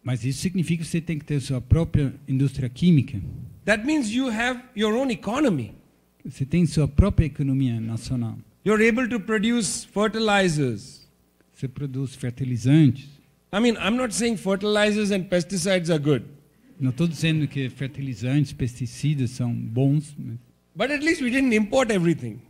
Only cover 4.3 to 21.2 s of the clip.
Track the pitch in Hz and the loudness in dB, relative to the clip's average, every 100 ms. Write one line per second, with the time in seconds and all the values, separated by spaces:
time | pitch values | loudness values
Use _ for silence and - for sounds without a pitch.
4.3 | 214 240 247 - 202 214 226 269 208 196 | -2 -2 -4 -10 -2 0 0 0 -2 -4
5.3 | 247 285 156 104 - _ _ _ _ - | 0 0 0 -4 -12 _ _ _ _ -16
6.3 | - 135 175 165 160 139 - 190 - 156 | -8 0 2 2 2 2 4 4 4 0
7.3 | 151 139 135 131 113 113 113 - 127 117 | -2 -2 2 2 0 -4 -6 -4 -4 -4
8.3 | 110 - _ 190 214 226 226 247 233 180 | -8 -18 _ 0 4 4 4 -2 -4 -2
9.3 | 214 220 240 190 - - 190 214 220 220 | 0 2 0 -2 -6 -6 -2 0 0 2
10.3 | 202 190 151 131 104 - - _ _ _ | 4 2 2 0 -2 -10 -20 _ _ _
11.3 | _ _ _ 131 - 143 127 135 - 127 | _ _ _ -10 -8 -8 -6 -8 -6 -10
12.3 | 120 131 120 117 151 147 117 - - _ | -6 -4 -2 6 8 8 4 -8 -20 _
13.3 | _ _ 196 240 202 175 240 254 170 233 | _ _ 0 2 2 -2 -2 -2 -2 -2
14.3 | 208 185 196 208 208 208 208 208 202 170 | -2 -2 0 0 2 2 2 0 0 0
15.3 | 180 175 190 175 185 165 160 143 127 95 | 0 0 -4 0 0 2 0 2 0 -2
16.3 | - _ _ _ - 131 120 170 147 160 | -20 _ _ _ -4 -2 0 -2 0 0
17.3 | 156 147 139 127 - 135 - 139 117 123 | 0 -2 -4 -6 -6 -10 -8 -10 -6 0
18.3 | 143 147 - 127 - 120 - 143 147 123 | 0 0 -2 -6 -4 -10 -4 -2 0 -2
19.3 | - 123 117 120 117 139 147 147 - 127 | -2 -4 -4 -4 0 2 2 -2 -12 -12
20.3 | 117 _ _ _ 160 254 294 302 320 | -12 _ _ _ -6 -4 0 0 0